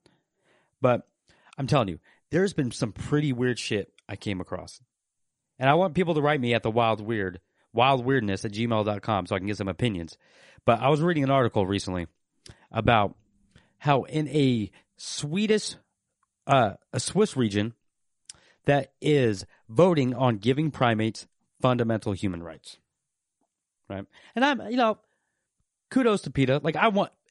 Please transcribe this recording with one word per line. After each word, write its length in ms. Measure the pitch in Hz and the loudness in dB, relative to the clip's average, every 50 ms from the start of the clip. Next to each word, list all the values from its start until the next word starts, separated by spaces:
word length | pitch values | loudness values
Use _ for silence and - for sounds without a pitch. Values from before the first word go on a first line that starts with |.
| _ _ _ _ _ _ _ _ _ _ _ _ _ _ _ _ | _ _ _ _ _ _ _ _ _ _ _ _ _ _ _ _
But 280 | - 127 123 113 - _ _ _ _ _ _ _ _ - - | 2 2 2 2 -2 _ _ _ _ _ _ _ _ -20 -10
I'm 120 | - - - | -10 -4 0
telling 180 | 151 143 117 | 2 2 2
you, 140 | 95 85 78 - _ _ _ _ _ | 0 -4 -8 -12 _ _ _ _ _
there's 240 | - 160 190 202 - | -2 0 0 0 -2
been 180 | - 143 120 - | -2 -4 -4 -4
some 200 | - 135 113 101 | -4 -6 -6 -6
pretty 400 | - - - 147 147 151 151 127 | -10 -6 -2 0 0 0 0 -2
weird 240 | 120 127 123 123 | 0 -2 -2 -2
shit 380 | - - - 120 104 92 - _ _ _ - | -4 -4 -4 -4 -4 -4 -6 _ _ _ -16
I 80 | 110 | -16
came 240 | 101 - 107 101 90 | -10 -6 -6 -6 -6
across. 400 | 90 - - 90 80 82 - - _ _ _ _ _ _ _ _ _ _ _ _ _ _ _ _ | -6 -8 -10 -10 -10 -14 -18 -20 _ _ _ _ _ _ _ _ _ _ _ _ _ _ _ _
And 100 | 127 135 | 2 4
I 40 | 143 | 4
want 200 | 170 185 190 143 | 4 2 0 0
people 200 | 170 185 165 175 | -2 0 0 0
to 80 | 151 143 | 0 2
write 180 | 147 151 151 | 0 0 0
me 140 | 123 120 117 | 0 0 0
at 100 | 113 - | 0 0
the 80 | 113 107 | 0 0
wild 280 | 120 117 113 110 107 | 2 2 2 0 -2
weird, 400 | 107 104 117 107 98 92 87 90 - _ _ _ _ _ _ | -4 -6 -4 -4 -4 -4 -6 -10 -18 _ _ _ _ _ _
wild 320 | 110 123 135 139 127 120 | 2 4 4 4 2 2
weirdness 400 | 127 139 135 113 101 95 95 - | 0 0 0 0 -2 -4 -4 -4
at 60 | 110 | -6
gmail 340 | 101 104 117 117 117 107 107 | -4 -4 -2 0 0 0 0
dot 180 | 107 104 101 - | 0 -2 -4 -2
com 240 | - 110 98 87 | -2 -2 -2 -2
so 100 | 87 107 | -2 -4
I 20 | 95 | -4
can 80 | 90 | -4
get 120 | 101 107 90 | -4 -6 -4
some 100 | 104 95 | -4 -6
opinions. 500 | 90 - 123 123 104 85 85 78 - _ _ _ _ _ - - - - _ | -4 -2 -2 -2 -2 -4 -8 -10 -14 _ _ _ _ _ -20 -20 -20 -4 _
But 160 | - 117 110 | 2 2 4
I 80 | 107 135 | 4 2
was 140 | 156 147 156 | 2 2 2
reading 200 | 175 175 151 139 | 0 0 0 0
an 80 | 135 | 2
article 360 | 139 135 127 110 - 110 98 | 2 2 2 2 2 0 0
recently 420 | 90 101 98 - - 92 90 87 - _ _ _ _ _ _ _ - - _ _ _ - | 0 0 -2 -2 -4 -6 -6 -6 -8 _ _ _ _ _ _ _ -20 -20 _ _ _ -6
about 440 | 110 110 110 120 110 101 98 - _ _ _ _ _ _ _ _ _ _ _ _ _ | -2 2 4 4 4 2 0 -4 _ _ _ _ _ _ _ _ _ _ _ _ _
how 240 | - 147 143 131 110 | 0 2 2 2 0
in 240 | - - 151 151 143 | -2 -4 -4 -4 -2
a 440 | 131 156 143 131 123 113 104 98 - _ _ _ _ | 0 2 2 2 2 0 -2 -6 -8 _ _ _ _
Swedish, 800 | _ - - - - - 147 151 196 214 208 214 214 - - - - _ _ _ _ _ _ _ _ _ _ _ _ _ - | _ -14 -12 -10 -8 -8 -6 -2 -2 0 2 0 0 0 -4 -12 -14 _ _ _ _ _ _ _ _ _ _ _ _ _ 2
uh, 260 | 139 135 117 101 - - _ _ - | 4 4 4 2 0 -6 _ _ -6
a 60 | 123 | -6
Swiss 380 | - - - 175 220 - - | -6 -2 0 0 0 2 2
region 380 | 131 123 110 98 104 104 113 117 _ _ _ _ _ _ _ _ _ _ _ - - _ _ _ _ _ | 0 0 0 2 0 -2 -2 -4 _ _ _ _ _ _ _ _ _ _ _ -20 -20 _ _ _ _ _
that 280 | - 143 143 135 - _ _ | 0 2 2 0 -4 _ _
is 460 | - 147 151 143 127 117 107 95 - - _ _ _ _ | 0 2 2 4 4 2 0 -2 -6 -14 _ _ _ _
voting 460 | 113 110 165 190 175 151 131 123 123 | 2 4 4 4 6 2 2 0 0
on 240 | 113 131 127 117 101 | 2 2 2 2 2
giving 340 | - 117 135 139 160 156 - | 0 0 0 2 0 -4 0
primates 560 | - 131 120 113 107 110 113 107 - - - _ _ _ _ _ _ | 0 2 2 2 2 0 -2 -4 -6 -14 -20 _ _ _ _ _ _
fundamental 520 | - 127 127 120 117 113 113 107 - 110 101 | 0 2 2 2 2 0 0 -2 -2 -4 -4
human 300 | 92 - 101 90 85 85 | -2 -2 -4 -4 -4 -8
rights. 360 | 82 80 82 _ - - _ _ _ _ _ _ _ _ _ _ _ _ _ _ _ _ _ _ _ _ _ _ _ | -12 -16 -18 _ -20 -20 _ _ _ _ _ _ _ _ _ _ _ _ _ _ _ _ _ _ _ _ _ _ _
Right? 160 | 98 95 101 - _ - - - _ | -12 -12 -12 -14 _ -20 -20 -12 _
And 100 | 233 254 | 0 0
I'm, 240 | 285 285 220 - 202 | 0 0 -2 -4 -4
you 80 | 233 | 0
know, 220 | 254 247 220 208 - _ _ _ _ _ _ _ _ _ _ _ _ _ _ _ _ _ _ | 0 0 0 0 -4 _ _ _ _ _ _ _ _ _ _ _ _ _ _ _ _ _ _
kudos 320 | - 254 262 233 208 190 - | -2 2 2 2 2 0 -2
to 80 | - | -4
peta. 300 | 131 - 135 123 131 147 131 | -2 0 2 2 2 0 0
Like, 140 | 165 156 | -2 -2
I 120 | 160 196 226 | 2 0 2
want, 240 | 202 202 185 - - _ _ _ | 2 0 -2 -2 -6 _ _ _